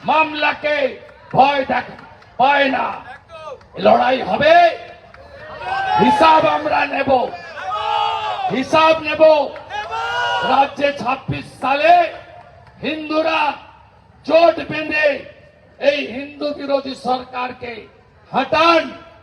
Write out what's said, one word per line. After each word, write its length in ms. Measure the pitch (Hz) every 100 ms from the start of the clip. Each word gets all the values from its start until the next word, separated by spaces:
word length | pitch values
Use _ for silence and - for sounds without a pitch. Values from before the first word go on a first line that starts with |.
মামলাকে 960 | 170 302 302 302 294 285 302 294 262 - - - -
ভয় 320 | - 269 285 262
দেখ-, 720 | 247 247 - - - - -
পায় 320 | 262 285 277
না। 220 | 254 - - - 269 _ 330 311 247 - 170
লড়াই 420 | 196 233 247 262
হবে, 560 | - 214 302 339 339 - - - - - - - - - - 762 762 -
হিসাব 480 | - 855 320 320 311
আমরা 380 | - 302 294 285
নেব, 420 | 277 262 262 - - - - - 427 440 - 440 - - - -
হিসাব 500 | 233 262 311 320 320
নেব। 220 | 302 302 311 302 285 - - 415 415 453 466 480 494 -
রাজ্যে 500 | 247 262 277 - 285
ছাব্বিশ 680 | 285 220 262 - - - -
সালে 520 | 262 277 311 349 330 - - - - - - -
হিন্দুরা 720 | 254 311 302 311 320 320 294 262 - - _ _ _ _ -
জোট 300 | 320 339 320
বেঁধে 720 | 285 302 311 302 302 262 - - - _ _ _
এই 280 | 269 285 254
হিন্দু 460 | 233 285 294 294
বিরোধী 420 | 285 277 277 262 247
সরকারকে 920 | 240 254 247 247 254 247 240 220 - _ _ _ _
হটান। 600 | 208 262 311 330 330 277 202 - -